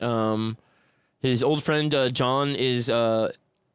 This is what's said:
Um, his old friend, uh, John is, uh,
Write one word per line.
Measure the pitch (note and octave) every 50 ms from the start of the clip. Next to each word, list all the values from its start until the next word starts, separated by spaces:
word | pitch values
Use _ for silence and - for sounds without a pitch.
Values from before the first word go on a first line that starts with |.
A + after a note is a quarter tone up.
Um, | - A#2+ A#2 A2+ A2 A2 G#2+ G#2+ A2 A2 A2 - _ _ _ _ _ _ _ _ _ _ _ _
his | - C3 B2+ A2 B2+
old | C3+ D#3 D3+
friend, | - - D#3 D3+ D3+ D3+ D3
uh, | C#3 C3 B2+
John | B2+ A#2+ C3 B2 C3 C#3 C#3+ C#3+ C#3+
is, | - B2 C3 B2 B2 A2+ C3
uh, | A#2 A#2 A#2 A2+ A2+ A2 A2 - - - _ _ _ _ _ _